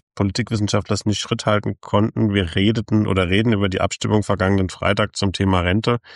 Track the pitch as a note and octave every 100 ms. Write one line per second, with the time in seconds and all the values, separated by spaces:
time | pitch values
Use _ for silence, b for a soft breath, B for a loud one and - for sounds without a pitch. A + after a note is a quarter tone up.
0 | - - G2+ F#2 A2+ A2 G#2 A2 - G2+
1 | - G2 - A#2 - G#2 G#2+ G#2 - G#2
2 | A2 - A2 G2+ F2+ G2 G2+ A#2 G#2+ A2
3 | G#2 F#2+ F2 F#2+ A2+ G#2 G2 F#2 G2 -
4 | A2 G#2 G#2 G2 F#2+ G2 F#2+ - F2 G#2
5 | G#2 - G#2 - G2 F#2 F2 G2 A2+ A#2+
6 | B